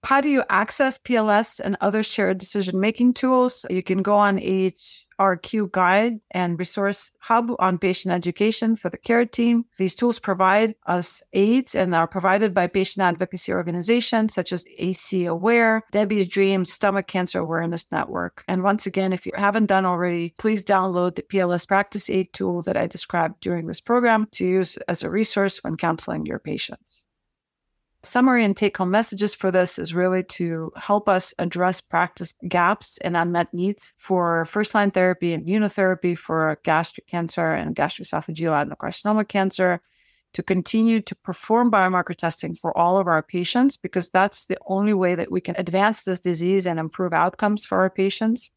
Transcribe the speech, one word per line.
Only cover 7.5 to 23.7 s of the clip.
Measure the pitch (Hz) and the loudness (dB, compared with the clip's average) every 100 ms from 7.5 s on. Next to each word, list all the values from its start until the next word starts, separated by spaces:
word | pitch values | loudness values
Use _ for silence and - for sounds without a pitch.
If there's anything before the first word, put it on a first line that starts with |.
| 240 | 0
on | 185 180 | 0 2
patient | 185 185 185 | 0 -2 -2
education | 180 170 - 214 220 226 226 | -2 -2 0 0 2 0 0
for | - | -4
the | - | -8
care | - 233 240 | 0 2 2
team. | - 233 233 233 - | 0 2 2 0 -4
These | 190 - | -4 0
tools | 240 226 | -2 0
provide | - 185 190 202 220 220 - | -4 2 4 4 2 -2 -2
us | 180 170 - _ | -2 -2 -12 _
aids | - 208 247 254 | 2 4 2 0
and | - 185 165 | -2 2 2
are | 165 | 0
provided | 190 170 196 214 | 0 0 2 2
by | 180 175 | 0 0
patient | 196 190 - | 0 -2 0
advocacy | 185 170 180 180 - | 0 0 -6 -6 -4
organizations | 185 170 170 175 240 233 226 220 | -4 -2 -4 0 0 2 0 0
such | - 175 | -2 -4
as | 180 - - | -6 -8 -6
A | 180 | -4
C | 180 - 185 | -4 -4 -2
Aware, | 175 170 196 233 226 220 - | -2 0 2 4 4 2 0
Debbie's | 208 208 214 180 | -2 0 0 0
Dream, | 196 196 196 175 | 2 2 2 -2
Stomach | - 202 196 190 | 0 0 0 -2
Cancer | 190 180 185 | -4 -2 -4
Awareness | 165 165 170 165 - | -2 -2 -2 -6 -6
Network. | 160 - - 87 - - | -6 -4 -6 -6 -8 -6
And | 185 | 0
once | 190 208 196 | 0 0 -2
again, | 196 190 | -2 -2
if | 180 185 | -2 -6
you | - | -2
haven't | 202 214 214 | 0 2 2
done | 190 185 | 2 2
already, | 175 180 175 170 - | 0 0 -2 -6 -4
please | 220 214 190 | -2 -2 2
download | 196 185 180 180 175 | 2 2 0 0 -2
the | |
P | - 196 | -4 0
L | 180 | 2
S | 175 - | 0 2
Practice | 196 202 208 - | 0 0 -6 -2
Aid | 190 185 | -2 -2
tool | - 190 175 | -4 -4 -2
that | 170 - | -2 -2
I | - | -2
described | - - 175 160 - | -6 -4 -2 -2 -4
during | 185 175 | -6 -4
this | 160 | -4